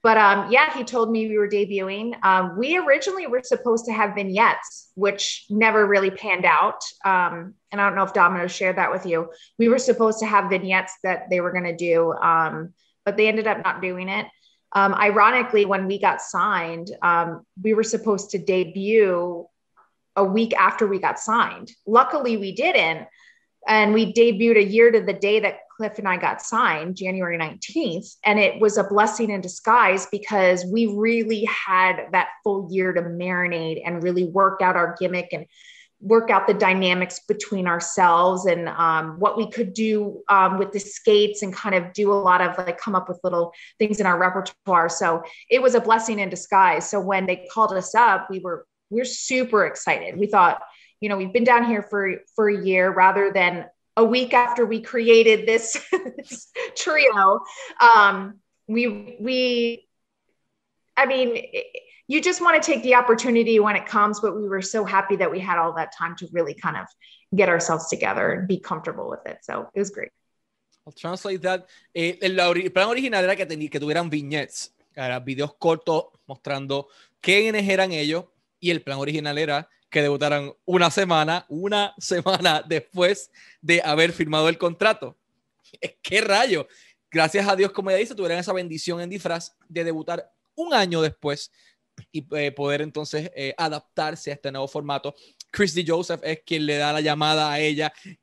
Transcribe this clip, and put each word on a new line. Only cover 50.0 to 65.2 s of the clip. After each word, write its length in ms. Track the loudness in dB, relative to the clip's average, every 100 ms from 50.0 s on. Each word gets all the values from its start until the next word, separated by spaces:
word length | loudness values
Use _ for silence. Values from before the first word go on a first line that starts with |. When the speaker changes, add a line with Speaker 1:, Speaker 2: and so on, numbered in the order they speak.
| -4 -4
Speaker 1:
We 80 | 2
thought, 340 | 4 4 2 -10 _ _ _
you 80 | -6
know, 80 | -4
we've 160 | -2
been 120 | 2
down 200 | 4 4 4
here 160 | -2
for, 340 | -2 -4 -2 -4 _
for 140 | 0 0
a 160 | 0
year, 280 | 0 2 2
rather 380 | 6 4 4 0
than 340 | 2 0 -2 -12 _ _ 2
a 80 |
week 300 | 4 4 2
after 320 | 2 2 0 0
we 140 | -2
created 640 | -4 0 6 8 8 4 2
this, 340 | 0 -2 -10 -4
<laughs> 60 |
this 580 | -4 -4 -14 -16 -18 -14 -10 -10 -6
trio. 640 | -2 4 4 6 4 4 -2 -16 -16 6
Um, 600 | 8 10 8 4 -8 -14 _ _ -4
we, 500 | -2 -2 -4 -14 -10
we, 680 | -4 0 0 0 -2 -4 _ _ _ _ _ _ _ _ _ _ _ 0
I 100 | 2
mean, 380 | 2 0 -2 -8 -10 -10 -18 _ _ -4
you 120 | -2
just 200 | 0 2
wanna 200 | 4 4
take 220 | 2 -2
the 120 | 4
opportunity 640 | 4 6 2 2 2 4 4
when 160 | 4
it 120 | 0 -2
comes, 340 | 0 0 0
but 160 | -4 -4
we 120 | -4
were 140 | -4
so 220 | -4 -4
happy 320 | 0 -2 0
that 140 | 0